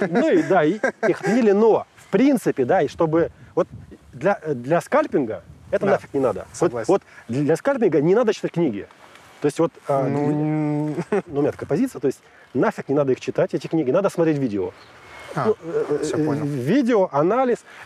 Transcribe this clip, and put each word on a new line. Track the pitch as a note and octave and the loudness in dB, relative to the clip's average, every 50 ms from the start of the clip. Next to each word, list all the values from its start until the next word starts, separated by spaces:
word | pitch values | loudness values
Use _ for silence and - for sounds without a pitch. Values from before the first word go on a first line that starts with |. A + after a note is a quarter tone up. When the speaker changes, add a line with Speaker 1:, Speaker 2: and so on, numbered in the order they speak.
| G#3 F3 | -4 -2
Speaker 1:
Ну | E3 A3+ D4+ D#4+ | 0 2 2 4
и | A#3+ E4+ D4+ | 2 2 2
да, | C#3+ F#3+ F3+ D3+ | 4 2 4 4
и, | D3+ F#3+ G#3+ - - - - - G#3 | 2 0 0 -2 -4 -4 -2 -2 -2
их | D#3+ - | 0 0
отменили, | - F3 G3+ B3+ A#3+ G#3 G3 | 0 0 2 4 4 4 4
но | G3+ A3 A3+ F#3+ B2+ G2 - _ - | 6 6 4 4 2 0 -6 _ -20
в | - - | -12 -4
принципе, | - G3 B3+ C#4+ C#4 G#3 - E3 C3+ - B2+ | 0 2 4 4 2 2 0 -2 0 0 0
да, | B2 E3+ F#3+ | 2 2 2
и | D#3 B2+ | 2 0
чтобы... | - - F3 D#3+ D3+ E3+ E3 B2 - - - - - | 0 -2 0 2 2 0 0 0 -4 -14 -20 -6 -4
Вот | - F#3 - - - - - - - - - - | -4 -4 -4 -6 -18 -20 -20 -20 -20 -20 -20 -16
для, | B2 B2+ F#3 G3 - - D#3 D3 | -4 -2 -2 -2 -2 -4 -6 -6
для | A#2+ A#2+ C3 D#3+ E3+ | -6 -2 0 0 0
скальпинга | - - - C#4+ D#4 - - F3 C3+ A2 G#2 F2 - - - - - - | 0 0 0 0 0 2 0 -2 -2 -2 -4 -8 -10 -16 -20 -20 -8 -4
это | - - G#3 | -4 -2 2
Speaker 2:
Да. | - - | 2 0
Speaker 1:
нафиг | - - - - | 0 -2 -4 -4
не | C#3 | 0
надо. | C3+ A#2+ G2+ F#2 | 0 0 0 -2
Вот, | F2+ - - - | -8 -12 -4 -2
Speaker 2:
Согласен. | E3 E3+ - A#2+ A2 - F#3 | -2 0 0 -2 0 2 0
Speaker 1:
вот | G3 - - - - - - | 0 0 -6 -18 -20 -10 -6
для | A2+ C3+ D3 C3+ E3 | -4 -2 0 0 0
скальпинга | D#3+ - C#4 C#4+ C4 A3+ F3+ D3 D#3 | 0 0 -2 0 2 0 2 2 2
не | C#3+ E3+ F#3+ | 4 4 4
надо | A#3 B3+ G#3+ G3 | 4 2 0 -2
читать | - - - | -2 -6 -6
книги. | - E3 E3+ C#3 G#2 G2 E2+ - - - - - - - - - - - | -2 -2 -2 -2 -2 -6 -10 -14 -18 -20 -20 -20 -20 -20 -20 -20 -16 -4
То | - D3 | -4 -2
есть | - - | 0 0
вот, | E3 D#3+ - - - - | -2 -2 -2 -8 -4 -2
а, | C#3+ C#3 C3+ C#3 | 0 0 0 0
Speaker 2:
Ну, | A#2 C3+ D3 D3 | -2 -2 -2 0
Speaker 1:
для | D3+ | 0
Speaker 2:
н- | D3 D3+ D3+ D#3 D#3 D3+ D3 D3+ D3 D3+ D3+ D3 D3 E3+ - | 0 0 -2 -2 -2 -2 -2 -2 -2 -4 -4 -4 -6 -4 -2
<laughs> | - G3 - - | -2 -2 -2 -2
Speaker 1:
ну, | D3+ C#3 | -2 0
у | |
меня | D3 - - | 0 0 -2
такая | - - - | -4 -4 -4
позиция, | C#3 E3 C4 C4 - C3+ | -2 0 0 -2 -4 -2
то | - C3+ | -2 -2
есть | - - _ - _ - - _ _ | -2 -2 _ -20 _ -20 -20 _ _
нафиг | B2 F3+ A3 - - - - | 0 0 0 0 -4 -4 -2
не | C3+ | 0
надо | - C#3+ C3+ B2+ | 0 2 2 0
их | - | -2
читать, | - - - - E3 F#3+ - | -2 -6 -2 -2 -2 0 -2
эти | D#3+ - D3+ | -6 -6 -2
книги, | - D#3+ D3+ B2 | -2 -2 0 2
надо | C3+ F3+ G3 F#3 | 0 2 0 0
смотреть | - F3+ E3 D#3+ D#3 C#3 | 0 2 0 2 2 0
видео. | C3+ A#2+ G2+ G2 F#2 F2+ - - - - - - - - - - - - - | -2 -2 -2 -2 -4 -6 -8 -12 -20 -20 -20 -20 -20 -20 -20 -20 -18 -10 -6
Speaker 2:
А, | E3 C3+ A3 | -2 0 0
Speaker 1:
Ну, | G#3+ - - | 0 -2 -4
э, | E3 E3+ D3+ D#3 - D3 D3 D3+ | -6 -4 -4 -2 -2 -2 -2 -2
Speaker 2:
всё | D3+ - D#3 | -2 -2 -2
Speaker 1:
э, | D3+ | 0
Speaker 2:
понял. | D#3 C#3+ D3 D3+ | 0 -2 -2 -2
Speaker 1:
видео, | C#3+ D3 C3+ A#2+ C#3 G3+ C#4+ C4+ A3 B3+ G#3 F#3 E3+ - | -4 -4 -4 0 2 2 2 2 2 2 2 2 2 2
анализ, | C#3+ D3+ F3+ G#3+ B3+ C4+ B3+ A3+ - - - - - - | 2 2 2 2 2 2 0 0 -4 -6 -18 -20 -12 -2